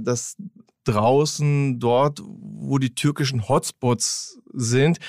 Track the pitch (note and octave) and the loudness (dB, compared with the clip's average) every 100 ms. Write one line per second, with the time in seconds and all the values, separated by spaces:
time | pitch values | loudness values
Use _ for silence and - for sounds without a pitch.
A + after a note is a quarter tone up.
0 | A2+ A#2+ - - - - _ _ - G#2+ | -2 -4 -6 -12 -16 -18 _ _ -2 2
1 | A2+ C#3 D3+ - D3 C#3+ C#3 A#2+ A#2 B2 | 4 4 2 0 0 2 0 0 2 4
2 | D3 C#3+ F#2+ - G#2 G#2 C3+ C3+ C3 - | 2 0 -12 -18 -16 -10 -2 0 0 0
3 | D3 D3 C3+ B2+ G2+ D3+ - - B2 A#2+ | 0 0 -2 -2 0 0 0 -2 0 0
4 | - - - - - - A2+ B2+ D3+ E3+ | -2 -6 -10 -18 -12 -6 0 2 4 0